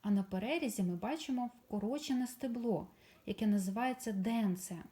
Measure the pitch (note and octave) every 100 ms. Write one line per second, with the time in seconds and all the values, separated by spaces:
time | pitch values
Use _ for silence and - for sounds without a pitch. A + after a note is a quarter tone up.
0 | G#3 G3+ F#3+ F#3 A3 E4 C#4+ G#3 F3+ F3
1 | G#3 D#4 - B3+ A#3+ - _ G#3 G3+ C#4+
2 | D4 B3+ B3 - C4+ A#3+ A#3 G3 F3+ -
3 | - - - G#3 G#3+ G#3 F#3 G3 B3+ B3+
4 | A3+ G3 F#3+ A#3 G#3 F3+ - E3+ -